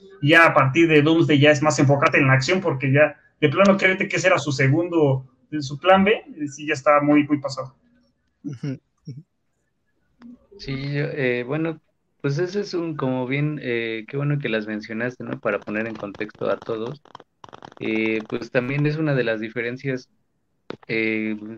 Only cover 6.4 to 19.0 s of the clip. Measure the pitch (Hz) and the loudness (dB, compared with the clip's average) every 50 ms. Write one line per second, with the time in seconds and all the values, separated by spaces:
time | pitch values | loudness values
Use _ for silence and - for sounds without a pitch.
6.4 | 147 135 - 151 147 156 151 135 - 151 147 143 143 147 147 147 143 143 147 143 | -10 -10 -10 -10 -6 -6 -4 0 2 2 4 4 4 4 4 4 4 2 -2 -2
7.4 | 143 131 - 135 127 - _ _ _ _ _ _ _ _ _ _ _ _ _ _ | -4 -6 -8 -8 -12 -14 _ _ _ _ _ _ _ _ _ _ _ _ _ _
8.4 | - - 131 - 156 139 131 - _ _ _ _ - 151 120 147 - _ _ _ | -14 -12 -12 -10 -10 -10 -10 -10 _ _ _ _ -18 -18 -18 -18 -20 _ _ _
9.4 | _ _ _ _ _ _ _ _ _ _ _ _ _ _ _ _ - - - _ | _ _ _ _ _ _ _ _ _ _ _ _ _ _ _ _ -20 -20 -20 _
10.4 | _ _ - - - 139 135 135 139 143 143 143 147 147 147 151 131 123 120 123 | _ _ -20 -16 -12 -10 -10 -8 -8 -6 -6 -4 -4 -4 -4 -2 -2 -2 -2 -2
11.4 | 120 123 147 160 160 165 160 - _ _ _ _ _ _ _ _ - 143 139 160 | -4 -6 -4 -4 -4 -6 -6 -10 _ _ _ _ _ _ _ _ -4 -4 -2 -2
12.4 | 180 180 196 208 196 - 190 170 170 165 151 139 135 127 127 127 127 123 139 143 | -4 -4 -4 -6 -6 -6 -6 -6 -6 -6 -6 -4 -4 -4 -2 -4 -4 -4 -4 -2
13.4 | 147 151 151 143 135 127 117 117 117 113 113 110 107 - 139 139 143 147 147 143 | -2 -4 -4 -6 -6 -6 -4 -4 -4 -6 -6 -8 -10 -8 -8 -4 -2 -2 -2 -2
14.4 | 143 117 110 107 104 107 107 104 107 117 110 110 120 127 123 - 120 120 135 139 | -2 -2 -4 -4 -4 -4 -8 -8 -8 -8 -8 -6 -6 -6 -6 -8 -10 -10 -8 -6
15.4 | - 110 101 101 - 107 104 107 110 113 110 - 104 101 98 - 107 107 - - | -4 -2 -2 -4 -4 -6 -6 -6 -6 -6 -8 -10 -12 -10 -8 -8 -10 -10 -8 -6
16.4 | 113 104 98 - - - 117 110 113 127 147 - _ _ - - - _ _ _ | -4 -4 -4 -4 -6 -8 -8 -6 -6 -10 -10 -14 _ _ -20 -20 -20 _ _ _
17.4 | - - - - - - - - - 110 110 110 110 110 110 110 110 - 123 120 | -20 -20 -20 -20 -20 -20 -14 -8 -6 -4 -2 -2 -2 -2 -2 -4 -6 -6 -8 -10
18.4 | 113 - - 127 123 131 139 147 147 151 151 160 | -8 -4 -2 -2 -2 -2 -2 -2 -2 -2 -2 -2